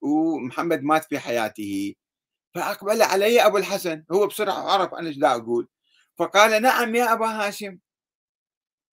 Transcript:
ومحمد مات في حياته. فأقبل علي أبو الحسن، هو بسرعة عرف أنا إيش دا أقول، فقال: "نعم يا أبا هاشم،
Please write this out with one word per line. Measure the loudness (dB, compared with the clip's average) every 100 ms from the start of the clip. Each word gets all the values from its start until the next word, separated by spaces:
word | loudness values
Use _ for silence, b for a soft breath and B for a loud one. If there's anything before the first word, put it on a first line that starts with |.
ومحمد | -2 0 0 -2 -4 -4 -2 -2
مات | 2 0
في | 0 -6
حياته. | -4 -2 -2 -4 -6 -4 -6 -8 _ _ _ _ _
فأقبل | -8 -6 -6 -2 2
علي | 2 2 4 4 4
أبو | 2
الحسن، | 0 -4 -4 -8 -2
هو | 0 0
بسرعة | 0 -4
عرف | -4 0 0 0
أنا | -4 -10
إيش | 0
دا | 0
أقول، | 0 -2 -4 -4 _ _ _ _ -6
فقال: | 0 4 4 4
"نعم | 4 2 0
يا | 0 2
أبا | 0 -2
هاشم، | -4 -6 -6 -12 -16 _ _ _ _ _ _ _ _ _ _ _